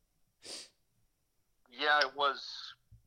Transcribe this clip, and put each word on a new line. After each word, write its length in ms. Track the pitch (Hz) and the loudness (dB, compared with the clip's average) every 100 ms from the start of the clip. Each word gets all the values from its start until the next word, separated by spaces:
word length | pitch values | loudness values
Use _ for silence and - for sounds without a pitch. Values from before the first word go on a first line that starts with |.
| _ _ _ _ - - - _ _ _ _ _ _ _ _ _ _ | _ _ _ _ -16 -14 -16 _ _ _ _ _ _ _ _ _ _
Yeah, 300 | 123 147 147 | -2 4 4
it 120 | 135 139 | 4 2
was. 580 | 139 127 - - - - _ - | 0 0 -6 -12 -14 -18 _ -20